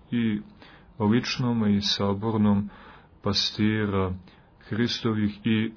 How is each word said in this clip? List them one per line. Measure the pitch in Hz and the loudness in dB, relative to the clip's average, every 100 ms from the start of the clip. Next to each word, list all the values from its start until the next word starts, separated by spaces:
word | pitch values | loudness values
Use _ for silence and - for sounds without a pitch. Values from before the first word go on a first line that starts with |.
| - | -6
i | 120 113 107 - - - - - - | -2 0 -2 -6 -18 -20 -20 -20 -2
ličnom | 104 120 123 - 127 117 107 101 | 2 2 0 -2 -2 0 2 0
i | |
sabornom | 101 - 101 98 110 110 104 101 101 - - - - - | 0 -2 -2 -2 -2 2 4 4 0 -10 -20 -20 -20 -6
pastira | 104 101 - - 107 110 104 98 95 92 - - - - - | -2 0 -2 0 0 2 0 0 -2 -4 -12 -20 -20 -20 -8
Hristovih | 107 120 - 117 107 104 - 120 | -2 -2 -2 -2 0 -2 -2 0
i | 110 110 | 0 0